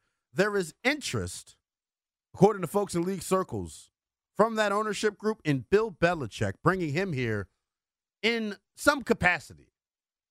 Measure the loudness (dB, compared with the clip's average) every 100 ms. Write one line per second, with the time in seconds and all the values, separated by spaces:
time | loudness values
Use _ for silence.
0 | _ _ _ 0 0 0 -4 -2 -2 -2
1 | -4 -6 -6 -8 -18 _ _ _ _ _
2 | _ _ _ 4 4 4 -2 -2 -2 -2
3 | -4 -4 -2 -2 -2 -6 -10 -14 -20 _
4 | _ _ _ 2 2 2 2 2 -2 0
5 | -2 0 -4 -2 0 -2 2 2 2 0
6 | 0 0 -6 -4 -4 0 0 0 0 -2
7 | -2 -4 -2 -4 -6 _ _ _ _ _
8 | _ _ -2 -2 -4 -10 _ -2 0 0
9 | 0 0 0 -2 -6 -20 _ _ _ _
10 | _ _ _